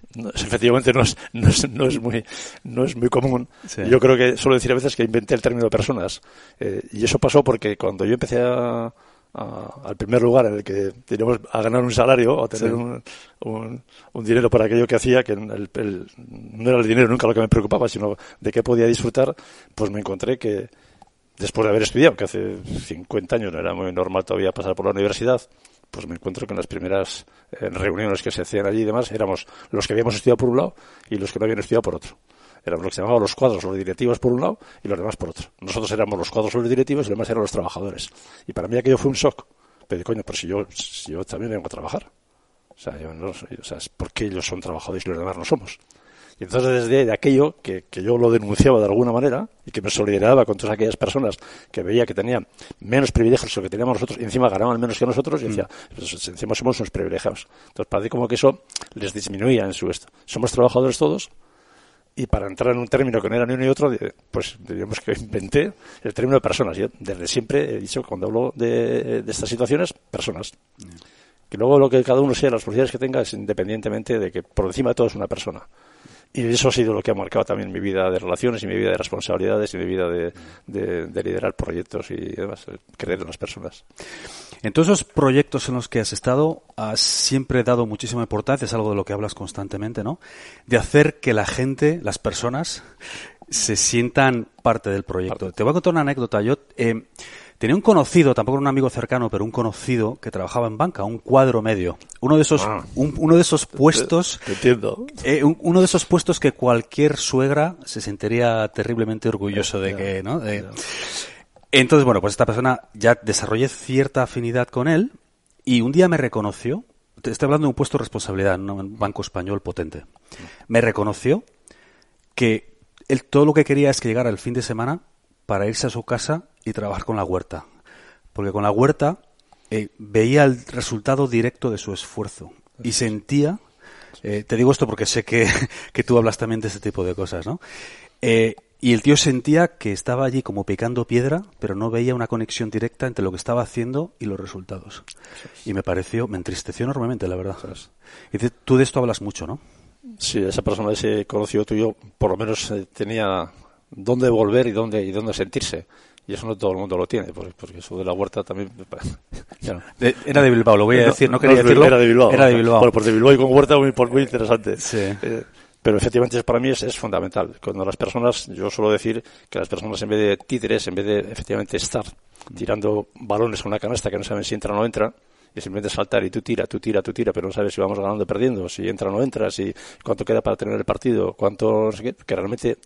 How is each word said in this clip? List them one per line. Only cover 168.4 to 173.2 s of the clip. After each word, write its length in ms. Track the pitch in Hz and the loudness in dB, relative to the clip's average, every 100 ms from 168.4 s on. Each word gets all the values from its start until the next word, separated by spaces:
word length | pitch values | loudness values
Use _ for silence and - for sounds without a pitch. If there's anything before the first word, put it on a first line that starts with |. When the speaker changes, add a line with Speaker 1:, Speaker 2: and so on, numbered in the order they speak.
| - | -6
Speaker 1:
yo 220 | 87 98 | -8 -6
suelo 200 | - 107 | 0 2
decir 320 | 107 113 113 - - - | 2 0 -6 -8 -20 -12
que 100 | - | -8
las 80 | 90 | -6
personas 340 | 90 110 98 | -8 -8 -8
en 60 | 107 | -2
vez 100 | 107 | 0
de 180 | 104 98 | 2 0
títeres, 500 | - 123 107 110 - | -2 -4 -2 -2 -2
en 80 | 90 | -6
vez 100 | 101 | -2
de 140 | 104 | -2
efectivamente 580 | 101 - - 104 101 101 | -2 -10 -6 -6 -4 -6
estar 280 | - - 107 - _ _ - | -4 -6 -6 -16 _ _ -20
Speaker 2:
Mm. 60 | - | -10
Speaker 1:
tirando 520 | - 107 104 107 104 | -4 -2 0 -2 -4
balones 460 | - | -10